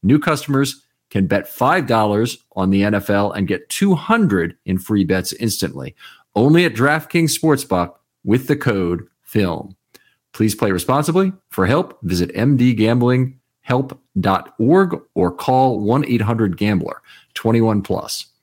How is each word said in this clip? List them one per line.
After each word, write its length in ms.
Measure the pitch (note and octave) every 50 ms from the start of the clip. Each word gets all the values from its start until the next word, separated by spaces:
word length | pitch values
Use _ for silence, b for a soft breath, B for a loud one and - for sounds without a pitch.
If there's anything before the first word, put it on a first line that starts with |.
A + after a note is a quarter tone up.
| -
New 160 | F#2+ C3+ D3+
customers 640 | - F3 D#3 C#3 - - C#3 C3+ C#3 C3 - - _ _ _ _ _ _
can 160 | - G#2+ G2
bet 220 | F2+ - G2+ - -
five 400 | - - A#2+ C3+ E3 F#3 D3 A2
dollars 500 | A#2+ A2+ A2 G#2 G#2 G#2 A2+ B2 - - _ _ _
on 140 | F#2+ F#2+ F#2
the 140 | G2 G2 G2
N 100 | G#2 G#2
F 160 | G2+ G2 -
L 220 | G#2 G2+ G2+ G2+
and 160 | - G#2 G2 -
get 220 | G2+ F2 - _
two 260 | - - G3 G3+ F#3
hundred 640 | D3+ - - A3+ A#3 G#3+ D#3 G2+ F2+ E2+ E2+ - _ _
in 120 | - F#2+ F#2
free 280 | - - A2 G2+ G2
bets 260 | E2 F#2 F#2 F#2 - -
instantly. 640 | - A#2+ A2 G2+ - - - - - C2 C2 - B B B B B B B _
Only 300 | G#2 A2+ C#3+ D#3 E3+ F3+
at 80 | E3 A2
DraftKings 640 | G#2+ B2 C#3+ D3+ D#3+ D#3 - - F3 E3 D3+ - -
Sportsbook 560 | - D#3+ D3 C3+ - - F#2+ F2+ F2 E2+ - _ _ _ _ _ _
with 220 | F#2 G#2+ B2+ B2+ -
the 100 | D3+ D3
code 500 | - - G#2+ G2 F#2 E2+ F2 E2+ - _ _ _ _
film. 520 | - - A2+ G2+ F2+ E2 - - G2 F#2 _ _ _ b b b b b b b _ _
Please 200 | - A2 A2 G#2
play 180 | - - G#2
responsibly. 600 | F#2+ F2+ - - B2+ C#3+ D3+ - E3 F#3 G3 F#3+ F#3+ - _ _
For 160 | - - F#2
help, 320 | F2+ C3 D3 - - - _
visit 280 | - E2 F#2 F2 F2 - -
M 220 | F#2+ A2 C#3 D3 B2+
D 160 | B2 B2+ A#2+
Gambling 680 | G#2+ G#2+ A2 A#2 B2 A#2+ B2 B2+ B2+ C3 C3 C3 _ _ _ _ _
Help 380 | _ - B2+ B2+ C#3 C3+ - _ _ _ _ -
dot 340 | - - F#3+ F#3 - - _ _
org 420 | C3 C3 D#3+ F#3+ G3 F3 E3+ - - _ _
or 160 | C3+ - -
call 480 | F2 - - - C3 C3 C3 C3 A#2+ F#2+
one 260 | G#2 G2+ A#2 C3 -
eight 160 | - A#2+ A2+
hundred 340 | - G#2+ A#2 A2+ A2+ G2 F2 -
gambler. 440 | G2+ G#2 G#2+ F2+ D2+ - - - B B B B B B _
Twenty-one 480 | - - A2+ A2+ A#2 A2+ A2+ G#2+ G2+
plus. 460 | G2 - F#2+ - - - - - - _ _ _